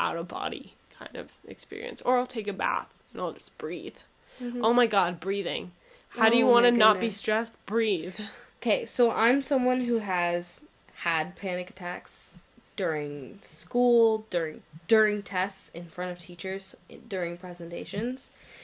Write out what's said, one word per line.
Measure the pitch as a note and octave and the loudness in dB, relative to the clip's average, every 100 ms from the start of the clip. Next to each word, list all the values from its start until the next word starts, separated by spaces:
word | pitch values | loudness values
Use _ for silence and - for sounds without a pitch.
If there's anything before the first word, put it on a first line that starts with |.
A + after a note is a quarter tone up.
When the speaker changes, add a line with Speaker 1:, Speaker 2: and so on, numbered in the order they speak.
Speaker 1:
out-of-body | E3+ E3 F3 - D#2+ - F#3 _ _ - | -4 -4 -6 -6 -6 -6 -12 _ _ -16
kind | - - | -14 -12
of | - - - | -12 -16 -18
experience. | - - - - - | -16 -14 -10 -10 -6
Or | - B3+ | 0 0
I'll | B3 | 0
take | B3 G3+ | -6 -6
a | |
bath, | F#3+ - - - _ _ | -4 -2 -2 -6 _ _
and | - | -8
I'll | F3+ | -6
just | - - - | -8 -14 -12
breathe. | D#3 E3+ - - - _ _ - | -10 -8 -10 -14 -20 _ _ -12
Speaker 2:
Mm-hmm. | B3 B3 A3+ | -8 -2 2
Speaker 1:
Oh | |
my | A#3+ A#3 | 4 4
God, | G#3+ F3+ F3+ | 4 0 -2
breathing. | F#3+ G3+ F3 C#3+ F3+ - _ - _ - | -4 -4 -2 -4 -8 -14 _ -20 _ 2
How | A3 | 4
do | A#3+ | 6
you | C4 | 6
Speaker 2:
Oh | |
Speaker 1:
wanna | A#3+ A#3+ | 8 6
Speaker 2:
my | A#3+ | 6
Speaker 1:
not | A3 G#3+ | 6 6
be | A3+ | 2
Speaker 2:
goodness. | F#3+ | -2
Speaker 1:
stressed? | - G#3+ A3+ - - | -2 -2 -2 -8 -4
Breathe. | A3 A3 F#3 D#3+ F#3 G#3 - - _ | 0 0 0 -4 -10 -12 -14 -20 _
Speaker 2:
Okay, | A#3+ G3+ - | 0 0 0
so | - A#3+ | 2 4
I'm | - A3+ C#4 | 4 4 4
someone | C4+ C4+ B3 B3+ | 2 2 2 2
who | A#3+ A#3 | 2 0
has | G#3 F3+ F3 F3 F3 - - _ _ - | 0 0 0 0 -4 -12 -18 _ _ -8
had | E3+ E3 E3 F3 | -2 -2 -2 -6
panic | G3 F3+ F3+ | -6 -4 -6
attacks | - F3 F3+ - - - - - _ _ - | -10 -8 -8 -12 -16 -18 -18 -20 _ _ -4
during | F#3 D#3 D3 D3 C3 G3+ | -2 -2 -4 -8 -10 -14
school, | - - - B3 B3 A#3+ A3+ A3 G#3+ | -18 -16 -4 2 6 8 6 4 -2
during, | F3 E3 D#3 - D#3 - | -2 -2 -6 -16 -12 2
during | A3 G#3+ G#3 | 4 4 0
tests, | G3+ F#3+ G3 - - | -4 -2 -2 -4 -12
in | - F3 | -12 -12
front | - F3+ | -8 -6
of | F3+ | -8
teachers, | - F3 F#3+ F#3+ G3 - - | -12 -10 -8 -8 -10 -20 -20
i-, | - - | -18 -8
during | F#3+ E3+ F3 | -4 -4 -6
presentations. | F3+ F3 E3+ F3 F3 G3+ A#3+ C4 - _ - - | -10 -10 -10 -10 -8 -4 -4 -4 -12 _ -20 -20